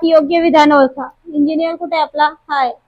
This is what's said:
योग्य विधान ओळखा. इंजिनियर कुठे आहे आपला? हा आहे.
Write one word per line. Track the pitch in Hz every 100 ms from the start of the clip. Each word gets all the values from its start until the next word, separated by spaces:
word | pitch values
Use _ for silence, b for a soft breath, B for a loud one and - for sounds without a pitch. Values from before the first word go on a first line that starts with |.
योग्य | 330 320 285 339
विधान | 330 302 294
ओळखा. | 294 262 269 262 - 339
इंजिनियर | 294 285 311 330 330
कुठे | 339 320
आहे |
आपला? | 285 294
हा | 302 311 - 285
आहे. | 254 -